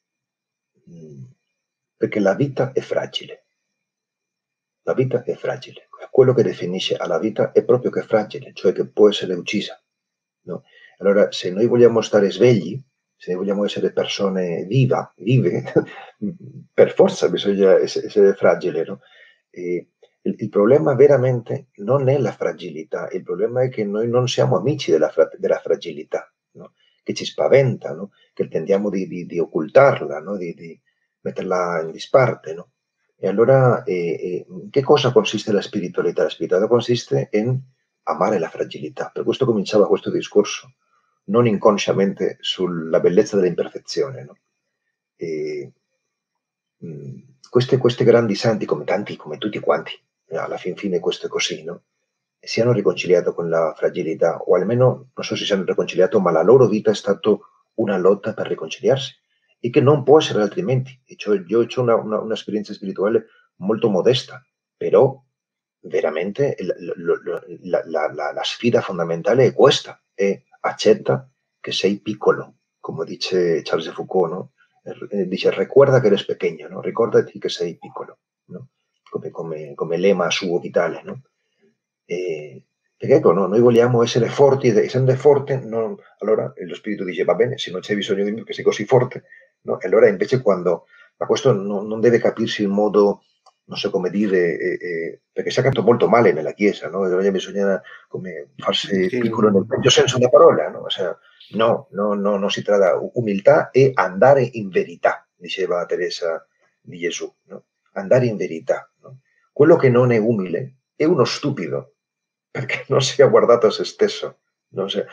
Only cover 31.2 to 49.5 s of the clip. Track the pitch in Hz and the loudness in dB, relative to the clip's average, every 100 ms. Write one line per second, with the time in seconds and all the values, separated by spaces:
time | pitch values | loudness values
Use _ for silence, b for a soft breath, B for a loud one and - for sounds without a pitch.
31.2 | 92 - 95 90 87 85 82 - - 135 | -10 -6 -4 -2 -2 -4 -6 -10 0 4
32.2 | 107 - 78 82 - _ _ _ _ _ | 4 0 -10 -14 -16 _ _ _ _ _
33.2 | 95 101 117 135 127 104 - 90 85 - | -2 2 4 6 4 2 -2 -4 -4 -4
34.2 | 90 90 - 92 104 139 135 147 131 113 | -6 -8 -10 -16 -6 -2 2 2 4 2
35.2 | 98 107 - 98 - 104 87 92 87 85 | 0 -2 -2 -2 -2 -6 -6 -4 -2 -2
36.2 | 78 - 82 90 107 117 113 120 - 139 | -2 -4 -2 0 2 2 2 -2 -2 -4
37.2 | - 107 120 131 - _ _ _ - 82 | -2 -2 0 -2 -6 _ _ _ -6 -2
38.2 | 98 98 82 - - - 78 - - - | 0 0 -4 -6 -10 -10 -12 -10 -10 -6
39.2 | - - 131 107 95 107 87 90 104 87 | -4 0 0 0 0 2 2 0 -2 -6
40.2 | - 104 - - - _ _ _ _ _ | 0 2 2 -4 -16 _ _ _ _ _
41.2 | - 113 120 98 110 101 - 87 98 - | -2 2 2 2 2 2 0 0 0 0
42.2 | 95 - - - 90 85 80 87 87 90 | -4 -4 -8 -4 -4 -4 -2 0 4 2
43.2 | - 101 90 82 - - - - 135 127 | 2 2 0 0 -6 -10 -8 -6 -4 -8
44.2 | 139 - _ _ _ _ _ _ _ _ | -18 -20 _ _ _ _ _ _ _ _
45.2 | 85 78 76 73 65 _ _ _ _ _ | -8 -6 -6 -8 -12 _ _ _ _ _
46.2 | _ _ _ _ _ _ 82 76 139 67 | _ _ _ _ _ _ -16 -14 -16 -18
47.2 | - _ _ - 127 127 120 - 117 117 | -20 _ _ 0 2 2 2 2 4 4
48.2 | 113 101 117 104 - 76 - 98 202 - | 2 0 -2 -2 -4 -4 -2 -4 -6 -12
49.2 | - - 113 | -14 -10 -8